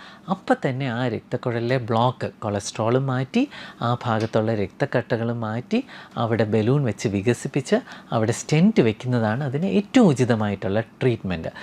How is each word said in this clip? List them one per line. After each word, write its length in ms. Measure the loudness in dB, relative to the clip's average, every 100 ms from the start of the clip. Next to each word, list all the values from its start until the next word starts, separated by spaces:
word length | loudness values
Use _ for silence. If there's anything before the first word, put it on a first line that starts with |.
| -18 -20 -8
അപ്പം 280 | -6 -2 -2
തന്നെ 300 | -2 -4 -4
ആ 200 | -2 -2
രക്തക്കുഴലിലെ 680 | -4 -6 -4 -2 -2 0 -2
ബ്ലോക്ക്, 500 | 0 2 2 0 -8 -6
കൊളസ്ട്രോൾ 580 | -4 -4 -4 -2 0 2
മാറ്റി 460 | 0 -2 0 0 0 -4 -18 -6
ആ 160 | -2 -2
ഭാഗത്തുള്ള 520 | 0 -2 0 0 0 0
രക്തക്കട്ടകൾ 760 | -2 -2 -2 -2 -2 -2 -2
മാറ്റി 500 | -4 -4 -6 -2 -4 -4 -14 -14 -4
അവിടെ 280 | -2 0 2
ബലൂൺ 380 | 2 2 2
വെച്ച് 240 | 0 -2 -2
വികസിപ്പിച്ച് 720 | 0 0 0 -2 -4 0 -2 -2 -16 -4
അവിടെ 200 | -2 0
സ്റ്റെൻറ്റ് 500 | -2 0 4 4 6
വെക്കുന്നതാണ് 640 | 4 2 -2 0 0 0
അതിന് 220 | -2 -2 0
ഏറ്റവും 420 | 0 2 4 6
ഉചിതമായിട്ടുള്ള 760 | 6 2 2 0 -2 -2 -2
ട്രീറ്റ്മെൻറ്റ്. 680 | -2 -2 0 0 -2 -4 -6 -10